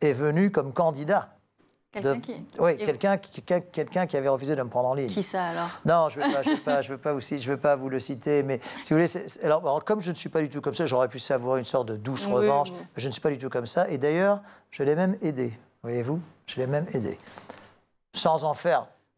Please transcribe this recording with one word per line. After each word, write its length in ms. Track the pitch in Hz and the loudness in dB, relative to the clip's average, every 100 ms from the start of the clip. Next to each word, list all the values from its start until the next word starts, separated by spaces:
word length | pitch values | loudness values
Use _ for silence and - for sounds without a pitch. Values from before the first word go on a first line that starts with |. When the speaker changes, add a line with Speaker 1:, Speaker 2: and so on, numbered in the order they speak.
Speaker 1:
est 120 | 151 | 0
venu 360 | 127 151 156 196 | 2 2 4 4
comme 220 | 175 135 | 2 0
candidat 560 | 123 165 139 151 196 - _ _ _ _ _ _ | 0 0 0 0 0 -2 _ _ _ _ _ _
Speaker 2:
Quelqu'un 220 | - 139 123 | -4 0 0
Speaker 1:
de 40 | |
Speaker 2:
qui 240 | - - - - | -4 -12 -12 0
Speaker 1:
Oui, 140 | 170 | 2
Speaker 2:
et 60 | 147 214 | 2 -2
Speaker 1:
quelqu'un 320 | 139 196 196 | 0 2 0
qui, 240 | - - | -2 -14
quel-, 280 | - 180 175 | -2 -2 0
quelqu'un 360 | - 143 185 170 | -6 -2 -2 0
qui 100 | 143 | 0
avait 140 | 135 | 2
refusé 260 | 135 139 143 | 0 0 -2
de 80 | |
me 60 | 120 | 0
prendre 180 | 123 127 | 0 0
en 60 | |
ligne. 160 | 139 123 | 0 -2
Speaker 2:
Qui 140 | 185 | -2
ça, 240 | 185 190 175 | -2 -2 -2
alors ? 200 | 170 170 - | -4 -6 -2
Speaker 1:
Non, 240 | 151 170 156 | 4 4 4
je 140 | 147 | 2
veux 100 | 285 | 0
pas, 100 | 139 | 0
je 80 | 202 | 0
veux 60 | 302 | 0
pas, 180 | 151 143 | 2 0
je 80 | 127 | 0
veux 40 | 135 | -4
pas 160 | 151 | -4
aussi, 240 | 139 - 143 | -2 -2 -4
je 140 | 120 | -2
veux 60 | 139 | 0
pas 180 | 147 139 | 2 2
vous 140 | 131 | 0
le 100 | 131 | -4
citer, 440 | - 131 151 147 | -4 -4 2 2
mais 180 | 139 123 - - | 2 -2 -6 -10
si 120 | - | 2
vous 20 | 156 | 4
voulez, 120 | 175 | 4
c'est, 200 | - - | 0 -4
c'est, 160 | - | -2
alors, 160 | 160 156 | 2 2
alors, 240 | 160 151 | 2 -2
comme 160 | - 214 | 0 0
je 100 | 180 | 0
ne 60 | 160 | -6
suis 140 | 156 | -2
pas 120 | 160 | -2
du 60 | 151 | -2
tout 140 | 139 | -2
comme 120 | 143 | -4
ça, 120 | 139 160 | 0 2
j'aurais 240 | 127 127 | 4 2
pu 100 | 131 | 0
savourer 400 | - 131 123 131 | -2 0 2 0
une 60 | 120 | 0
sorte 240 | 135 117 | -2 -2
de 80 | 107 | -4
douce 300 | 117 131 202 | -4 -4 0
Speaker 2:
Oui, 60 | |
Speaker 1:
revanche. 360 | 123 208 139 143 | 2 4 4 0
Speaker 2:
oui. 60 | 175 - 127 | -6 -12 -6
Speaker 1:
Je 120 | 131 | -6
ne 40 | |
suis 80 | - | -2
pas 100 | 160 | -2
du 80 | 135 | -2
tout 120 | 131 | -4
comme 160 | 127 117 | -4 -2
ça, 240 | - 185 | 0 0
et 80 | 143 | 0
d'ailleurs, 440 | 147 165 196 202 - - _ | 0 2 2 0 -4 -20 _
je 140 | - | -2
l'ai 120 | 139 156 | 0 2
même 220 | 185 196 | 2 0
aidé, 300 | 170 131 120 110 - _ | -4 -2 -4 -6 -16 _
voyez-vous, 380 | 117 120 120 160 165 - - | -6 -4 -2 -4 -6 -16 -10
je 160 | - | -4
l'ai 60 | 131 | -2
même 180 | 147 175 | -2 -2
aidé, 260 | 131 104 - - - - - - _ _ _ _ | -4 -4 -8 -14 -20 -18 -20 -20 _ _ _ _
sans 320 | - 170 160 151 | 0 2 2 0
en 80 | |
faire 340 | 143 175 139 113 _ _ | 0 2 2 0 _ _